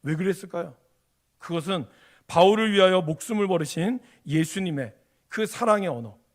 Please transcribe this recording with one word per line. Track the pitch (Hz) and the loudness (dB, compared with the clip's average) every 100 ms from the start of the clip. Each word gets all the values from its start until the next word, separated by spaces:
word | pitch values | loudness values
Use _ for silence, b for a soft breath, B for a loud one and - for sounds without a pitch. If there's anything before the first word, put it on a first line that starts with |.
왜 | 139 156 | -4 -2
그랬을까요? | 185 190 185 170 165 127 _ _ _ _ _ _ | -2 -4 -6 -10 -10 -14 _ _ _ _ _ _
그것은 | - 170 156 185 117 b b b _ | -8 -6 -4 -6 -6 b b b _
바울을 | 165 185 220 220 | 6 6 6 2
위하여 | 196 185 185 | 4 6 4
목숨을 | 156 156 - 214 196 | 0 -6 -4 -2 0
버리신 | 175 147 - 190 247 b b - | 0 -2 -2 -2 -4 b b -4
예수님의 | 156 165 196 185 143 120 - _ _ _ | -2 -2 -4 -4 -4 -8 -12 _ _ _
그 | - 214 | -6 -4
사랑의 | - 233 208 190 | -2 0 2 0
언어 | 120 113 101 _ | -6 -10 -16 _